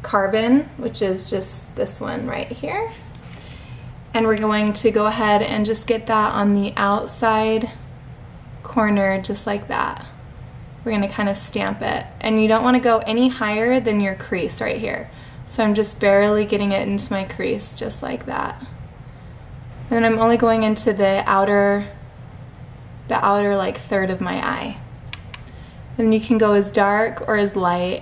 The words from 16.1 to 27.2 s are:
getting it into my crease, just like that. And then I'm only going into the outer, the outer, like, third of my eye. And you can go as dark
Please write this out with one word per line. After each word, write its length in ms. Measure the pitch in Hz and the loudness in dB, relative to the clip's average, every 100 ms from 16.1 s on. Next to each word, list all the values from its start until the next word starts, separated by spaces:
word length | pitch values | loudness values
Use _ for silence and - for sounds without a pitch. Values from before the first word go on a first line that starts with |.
| 196 208 208 208 | 6 6 4 2
getting 280 | 208 202 | 0 2
it 120 | 196 202 | 0 0
into 260 | 196 - | -2 -2
my 120 | 196 | -4
crease, 500 | 190 - 190 208 - - | -4 -4 -2 -2 -4 -6
just 280 | - - | -6 -6
like 220 | 214 247 - | -6 -6 -6
that. 340 | - - - | -4 -6 -8
And 1300 | - - - - - - - - - - - - - | -14 -14 -16 -18 -18 -18 -18 -18 -16 -16 -16 -12 -2
then 140 | 233 | 2
I'm 160 | 226 220 | 4 4
only 160 | 226 233 | 4 6
going 280 | 233 226 | 4 4
into 280 | 214 214 226 | 2 2 2
the 320 | 196 196 196 - | 2 4 2 2
outer, 600 | 196 196 202 202 202 208 - - - - - - - - - - - - | 4 4 4 4 2 -2 -10 -18 -18 -18 -18 -18 -18 -18 -18 -18 -12 -4
the 180 | 240 202 | 0 4
outer, 300 | 202 202 196 | 4 4 2
like, 220 | 185 - | 0 -4
third 320 | - 196 190 | -2 0 2
of 100 | 185 | 0
my 160 | 185 185 - | -2 -2 -2
eye. 320 | - - - - - - - - - - - - - - - | -2 -6 -10 -14 -16 -14 -14 -14 -16 -16 -18 -18 -18 -8 0
And 160 | 226 | 4
you 60 | 220 | 4
can 180 | 214 220 | 4 4
go 140 | 214 | 6
as 180 | 202 196 | 4 4
dark 580 | 214 202 208 226 - | 2 4 4 0 -2